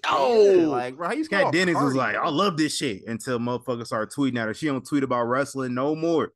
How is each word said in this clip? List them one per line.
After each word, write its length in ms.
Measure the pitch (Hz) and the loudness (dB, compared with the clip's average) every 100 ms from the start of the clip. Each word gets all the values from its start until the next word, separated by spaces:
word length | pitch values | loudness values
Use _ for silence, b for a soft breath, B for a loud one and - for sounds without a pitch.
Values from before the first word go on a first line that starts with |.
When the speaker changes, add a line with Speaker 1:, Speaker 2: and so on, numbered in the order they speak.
Speaker 1:
Yeah, 60 | 311 | 0
Speaker 2:
Oh, 540 | 294 262 233 202 185 160 | 0 2 6 6 6 4
Speaker 1:
like, 260 | 127 123 131 | 0 -4 -6
bro, 120 | 170 | -6
how 60 | |
you 100 | 254 311 | -4 -2
Speaker 3:
Kat 140 | 202 | 0
Speaker 1:
scared 120 | 165 | 2
Speaker 3:
Dennings 240 | 156 185 165 | 2 2 2
was 180 | 143 | 2
Speaker 1:
Cardi, 40 | 131 | 2
Speaker 3:
like, 160 | 117 104 | 0 0
Speaker 1:
bro? 80 | |
Speaker 3:
"I 40 | 147 | 0
love 260 | 147 202 156 | 2 0 2
this 200 | 151 - | -2 0
shit," 300 | 147 98 - | -4 -6 -8
until 320 | 113 - 123 | -8 -4 -4
motherfuckers 480 | 120 123 127 120 113 | -2 -4 -4 -6 -4
started 280 | 117 107 | -4 -4
tweeting 240 | - 135 120 | -2 -2 0
at 80 | 110 | -4
her. 60 | |
She 120 | 107 156 | -4 -4
don't 200 | 135 - | -4 -2
tweet 160 | 147 | -2
about 220 | 131 123 | 0 0
wrestling 500 | 117 127 139 135 127 | 0 0 -2 -4 -6
no 200 | 123 139 | -2 -2
more. 380 | 156 165 160 117 | 0 0 0 0